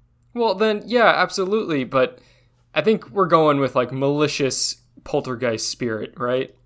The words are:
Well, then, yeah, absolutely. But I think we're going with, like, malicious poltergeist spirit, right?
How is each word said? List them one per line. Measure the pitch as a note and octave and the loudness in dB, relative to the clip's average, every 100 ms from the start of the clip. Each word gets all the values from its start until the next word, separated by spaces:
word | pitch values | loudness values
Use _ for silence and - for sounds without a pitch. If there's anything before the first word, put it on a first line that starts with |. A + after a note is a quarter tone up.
| _ _ _ | _ _ _
Well, | A#3+ A3+ | -4 -2
then, | F#3+ A3 G#3 - | 0 0 -2 -2
yeah, | A#3+ G#3 | 4 6
absolutely. | D3+ F3+ - F#3 G#3+ G3+ D3 | 4 2 -2 -2 -2 -2 -2
But | B2 C3 B2+ - _ _ _ _ _ | 0 0 0 -2 _ _ _ _ _
I | - | -2
think | G#3+ F3 - | 0 0 -2
we're | G3 F3+ | -2 2
going | E3 D3+ C#3+ | 4 4 2
with, | C3+ | 0
like, | C3 B2 | 0 -2
malicious | C3+ C#3 D3 D3+ - C3+ - - - _ _ | 0 0 2 0 0 -2 0 -4 -6 _ _
poltergeist | - D3 C3+ A#2+ B2 A2+ - | -6 -4 -4 -4 -4 -4 -4
spirit, | - A#2+ A2 - - | -4 -4 -4 -8 -8
right? | B2 B2+ C3 _ | -4 -2 -4 _